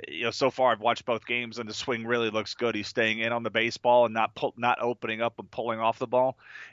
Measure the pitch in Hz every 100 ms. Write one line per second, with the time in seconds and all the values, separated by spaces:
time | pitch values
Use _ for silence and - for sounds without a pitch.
0 | - 80 117 - 135 - 127 110 113 113
1 | - 113 - 120 120 113 110 104 - 113
2 | 113 120 113 110 104 - 117 107 98 123
3 | 110 110 113 117 113 107 117 - 123 123
4 | 117 110 110 - 139 - 120 - 120 117
5 | 113 110 117 - 98 - 117 113 113 -
6 | 123 123 131 - - - -